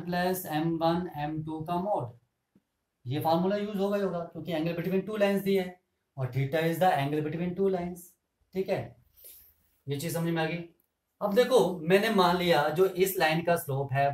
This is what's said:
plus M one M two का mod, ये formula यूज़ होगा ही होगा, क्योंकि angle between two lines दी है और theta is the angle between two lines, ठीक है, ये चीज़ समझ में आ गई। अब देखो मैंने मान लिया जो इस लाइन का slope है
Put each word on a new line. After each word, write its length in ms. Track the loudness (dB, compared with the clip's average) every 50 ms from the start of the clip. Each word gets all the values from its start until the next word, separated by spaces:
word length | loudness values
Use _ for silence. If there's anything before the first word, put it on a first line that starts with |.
| -2
plus 400 | -4 -2 -2 0 0 -2 -2 -4 -4 -2
M 160 | 0 0 0 0 0
one 240 | 2 2 2 0 -2 -4 -6 -6 -6
M 100 | -6 -6 -6 -6
two 160 | -6 -8 -8 -6 -4
का 140 | -4 -2 -2
mod, 260 | -2 -2 -2 -4 -6 -10 -16 _ _ _ _ _ _ _ _ _ _ _ _ _ _ _ _ -8
ये 140 | -6 -4 -2
formula 360 | 0 2 2 2 2 2 0 -2
यूज़ 200 | -2 -4 -4 -2
होगा 200 | -2 0 0 0
ही 60 | -2
होगा, 200 | -2 -2 -4 -8
क्योंकि 280 | -8 -10 -10 -8 -4 -2
angle 260 | -2 -2 -2 -2 -2
between 260 | -2 -2 -2 -2 -2
two 140 | -2 -2 0
lines 220 | 2 2 2 2 0
दी 120 | 2 0
है 120 | 0 0 -2 -8 -16 _ _ _ _ _ _ _ -8
और 140 | -6 -4 -2
theta 300 | -2 -2 0 0 0 0
is 140 | 0 0 2
the 100 | 2 2 2
angle 280 | 2 0 0 -2 -2 -2
between 320 | -2 -4 -4 -4 -4 -2 0
two 100 | 0 0
lines, 300 | 0 0 -4 -6 -10 -12 -16 -20 _ _ _ _ _ _ _ _ -6
ठीक 160 | -6 -4 -2
है, 120 | -2 -4 -4 -8 -12 _ _ _ _ _ -20 -20 -20 -20 -20 _ _ _ _ _ _ _ _ -6
ये 120 | -6 -4
चीज़ 140 | -4 -4 -2
समझ 200 | -2 0 0 0
में 80 | 0
आ 40 | -2 -2
गई। 160 | -4 -6 -8 -10 _ _ _ _ _ _ _ _ _ -4
अब 120 | -2 2 4
देखो 240 | 4 4 6 6 4 4 4 0 -2
मैंने 280 | 2 4 4 4 4 4
मान 260 | 4 4 4 4 4 4
लिया 300 | 4 4 4 4 4 2
जो 140 | 2 2 2 2 4 2
इस 200 | 0 2 2 2
लाइन 220 | 2 2 2 2 2
का 100 | 2 0 0
slope 360 | 0 -2 -4 -4 -2 -2 0
है 160 | 0 2 2